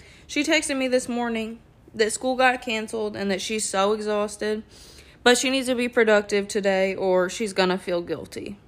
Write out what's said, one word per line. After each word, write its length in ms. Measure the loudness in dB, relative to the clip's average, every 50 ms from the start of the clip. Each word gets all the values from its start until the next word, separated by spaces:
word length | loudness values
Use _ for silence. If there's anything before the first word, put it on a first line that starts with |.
| -20 -20 -20 -20 -16
She 160 | -6 -4 -2 2
texted 340 | 2 2 2 2 0 -2
me 100 | -2 0
this 220 | 2 0 0 0 -2
morning 500 | -4 -2 -2 -2 -2 -4 -6 -6 -10 -16 -20 -20 _ _ _ -18 -2
that 200 | 0 0 0 0
school 220 | -2 -2 -2 2
got 260 | 4 4 2 2 0
canceled 540 | -4 -4 -4 -4 -4 -6 -6 -6 -6 -6 -4
and 120 | -4 -2 -2
that 120 | -2 -2
she's 260 | -2 -4 -4 -4 -4
so 240 | -2 0 2 2 2
exhausted, 720 | 2 0 -2 -2 0 0 -2 -4 -4 -6 -4 -4 -4 -4 -8 -14 -20 -20 -20 -20 -20 -20 -20 -20 -20 2 4
but 140 | 4 4
she 120 | 4 4 0
needs 180 | 0 0 0
to 80 | 0 0
be 140 | 0 0 0
productive 580 | 2 2 4 6 6 4 4 2 -2 -2 -2
today 480 | -2 -4 0 0 2 2 2 2 0 0
or 340 | -2 0 2 4 4 2 0
she's 240 | -2 -4 -6 -4 0
gonna 240 | 0 2 2 0
feel 240 | -2 -2 -4 -4 -4
guilty. 560 | -4 -6 -8 -8 -8 -12 -12 -12 -10 -10 -12 -14 -18